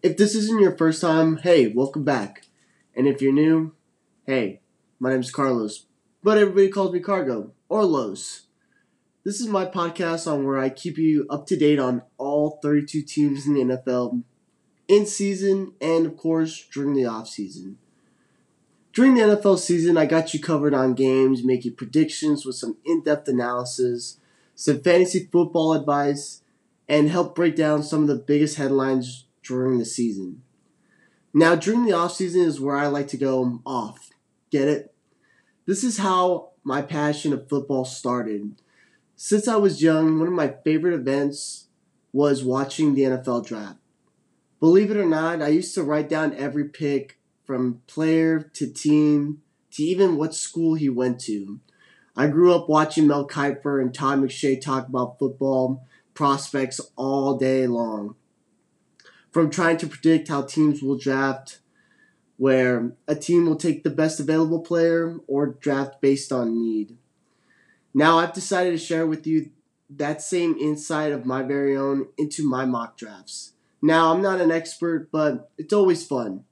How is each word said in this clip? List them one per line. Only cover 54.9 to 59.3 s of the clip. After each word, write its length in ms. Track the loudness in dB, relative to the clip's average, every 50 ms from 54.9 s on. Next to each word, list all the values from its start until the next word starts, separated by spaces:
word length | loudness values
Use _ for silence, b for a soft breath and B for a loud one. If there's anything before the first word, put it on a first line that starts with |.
| -4 -4 -4 -4 -4 _
football 640 | -6 -6 -4 -4 -2 0 0 0 0 0 -2 -6 b b b b b b _
prospects 640 | -4 -2 0 0 -2 -4 -6 -4 -4 -4 -4 -6 -10 -14 -16 _
all 440 | -6 -4 -2 -2 0 0 0 0 0
day 280 | 0 0 2 2 0
long. 500 | 0 0 -2 -4 -4 -6 -8 -8 -10 -12 _ _ _ _ _ _ _ _ _ _ _ _ _ _ _ _ b b b b b b b